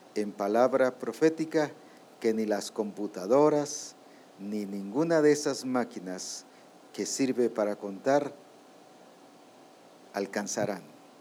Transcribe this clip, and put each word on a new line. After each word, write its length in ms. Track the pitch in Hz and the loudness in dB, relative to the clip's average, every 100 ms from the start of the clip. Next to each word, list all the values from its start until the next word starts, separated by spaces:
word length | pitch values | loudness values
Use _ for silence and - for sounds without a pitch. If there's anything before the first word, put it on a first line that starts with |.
| - | -8
en 180 | - 104 | -4 -4
palabra 680 | 98 101 110 123 131 131 127 | -2 0 4 4 4 2 0
profética, 760 | - 113 160 160 160 156 151 - - - - - | -8 2 2 2 -2 0 -2 -6 -20 -20 -20 -2
que 120 | 117 | 0
ni 140 | 110 107 | 2 0
las 240 | 104 - | -2 -2
computadoras, 1300 | - 104 98 101 92 95 131 151 147 143 - - - - - - - | -6 -6 -6 -8 -6 2 4 6 4 0 -6 -12 -18 -20 -20 -20 -14
ni 280 | 101 107 98 | -8 -6 -6
ninguna 540 | 101 98 117 165 165 | -8 -4 -2 2 6
de 120 | 151 | 6
esas 320 | 147 147 131 | 4 2 -4
máquinas 840 | 131 127 120 - 92 92 - - - - - - - | -2 -2 -2 -6 -10 -10 -10 -12 -16 -20 -20 -20 -14
que 140 | - 98 | -6 -6
sirve 440 | - 135 120 117 | -2 0 2 0
para 260 | - 104 104 | 2 -2 -2
contar 560 | 101 98 135 143 143 - - - - - - - - - - - - - - - - - - | -8 -4 0 2 0 -8 -20 -20 -20 -20 -20 -20 -20 -20 -20 -20 -20 -20 -20 -20 -20 -20 -10
alcanzarán, 680 | 101 98 107 101 - 101 95 - - - - | -6 -4 -4 -4 -2 -2 -4 -12 -20 -20 -20